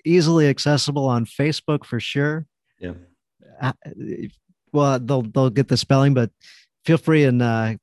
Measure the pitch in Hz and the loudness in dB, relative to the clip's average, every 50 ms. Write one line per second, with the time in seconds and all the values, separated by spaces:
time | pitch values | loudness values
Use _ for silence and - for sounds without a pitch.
0 | - 156 175 180 147 165 165 160 151 139 135 - - 143 147 139 - 147 139 147 | -2 2 2 2 4 4 4 4 4 2 0 0 0 0 0 0 0 -2 -4 -2
1 | 135 131 120 117 110 - - - 139 160 147 - - 160 151 139 - - 127 110 | -2 0 0 -2 -2 -4 -4 -4 -2 -2 -4 -4 -4 -4 -4 -4 -4 -6 -8 -8
2 | - - - 143 143 151 156 160 156 _ _ _ _ _ _ - 90 87 87 90 | -6 -6 -4 -2 -2 -2 -4 -6 -8 _ _ _ _ _ _ -14 -12 -12 -12 -14
3 | 87 _ _ _ _ _ _ _ _ _ - - 135 131 - _ - 147 - - | -18 _ _ _ _ _ _ _ _ _ -12 -8 -6 -6 -6 _ -12 -20 -16 -14
4 | - - - - - - - _ _ _ _ _ _ _ - 147 143 139 135 127 | -12 -12 -10 -10 -12 -14 -16 _ _ _ _ _ _ _ 0 0 2 2 0 -2
5 | 123 120 139 127 113 107 - 135 131 127 101 139 135 - 131 - - - 139 135 | -2 -2 -2 -2 -2 -2 0 0 0 2 2 0 0 0 0 -2 0 2 2 4
6 | 139 143 135 127 117 - _ _ _ - - - _ _ _ _ - 160 165 - | 4 4 2 2 0 -2 _ _ _ -20 -20 -20 _ _ _ _ -2 0 0 2
7 | - 160 160 151 143 131 123 123 120 117 113 113 110 113 107 - | 2 2 2 4 4 4 2 2 2 0 0 0 -2 -2 -4 -6